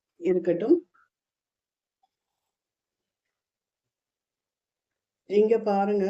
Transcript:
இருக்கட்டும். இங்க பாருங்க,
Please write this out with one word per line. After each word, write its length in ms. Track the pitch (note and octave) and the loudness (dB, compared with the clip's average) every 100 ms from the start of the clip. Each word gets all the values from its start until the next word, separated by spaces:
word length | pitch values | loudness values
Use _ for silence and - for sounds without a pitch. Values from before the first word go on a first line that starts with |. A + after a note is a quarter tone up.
| _ _ | _ _
இருக்கட்டும். 560 | E4 F3+ F3 E3+ A3 E4+ - _ _ _ _ _ _ _ _ _ _ _ _ _ _ _ _ _ _ _ _ _ _ _ _ _ _ _ _ _ _ _ _ _ _ _ _ _ _ _ _ _ _ _ - | -2 -2 -2 -2 0 0 0 _ _ _ _ _ _ _ _ _ _ _ _ _ _ _ _ _ _ _ _ _ _ _ _ _ _ _ _ _ _ _ _ _ _ _ _ _ _ _ _ _ _ _ -4
இங்க 260 | G3+ G#3+ A3+ | 0 2 2
பாருங்க, 460 | G#3+ G3 G3+ G#3 F#3+ | 0 -2 0 -2 -2